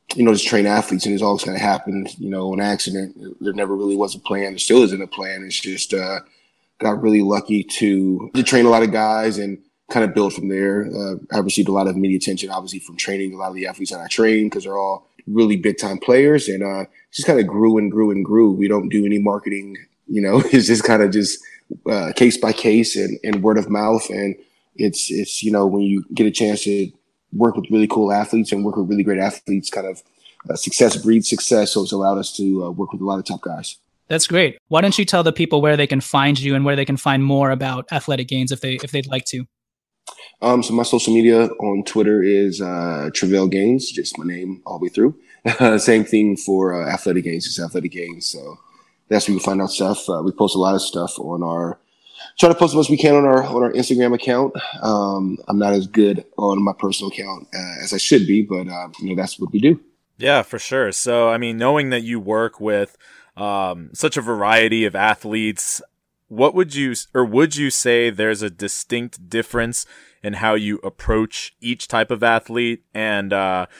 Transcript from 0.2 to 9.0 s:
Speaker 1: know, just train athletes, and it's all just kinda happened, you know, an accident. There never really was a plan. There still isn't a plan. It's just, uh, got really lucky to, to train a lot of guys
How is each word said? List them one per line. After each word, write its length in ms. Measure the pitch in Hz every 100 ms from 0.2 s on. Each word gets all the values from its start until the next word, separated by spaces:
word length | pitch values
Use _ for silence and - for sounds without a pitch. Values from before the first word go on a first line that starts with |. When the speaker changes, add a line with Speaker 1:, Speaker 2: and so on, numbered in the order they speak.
Speaker 1:
know, 80 | 117
just 160 | 104 -
train 180 | 107 101
athletes, 400 | 107 - 92 104
and 80 |
it's 80 | 101
all 140 | 104 98
just 80 |
kinda 160 | 95 95
happened, 480 | 104 92 104 98 101 -
you 100 | 98
know, 240 | 95 95
an 80 | 95
accident. 560 | 101 101 95 95 95 - - -
There 120 | 98
never 240 | 98 98 98
really 200 | 98 101
was 180 | 98
a 40 | 101
plan. 340 | - 98 98
There 60 | 95
still 240 | - 120
isn't 180 | 107 95
a 60 | 92
plan. 380 | - 95 95
It's 160 | 95 -
just, 340 | 95 92 -
uh, 260 | 98 92 95 - _ _ _ _ -
got 220 | 110 104
really 200 | 110 104
lucky 420 | 98 101 - 104
to, 640 | - - 104 98 95 95 110
to 80 | 131
train 220 | 117 131
a 60 | 120
lot 140 | 113
of 80 | 113
guys 440 | 107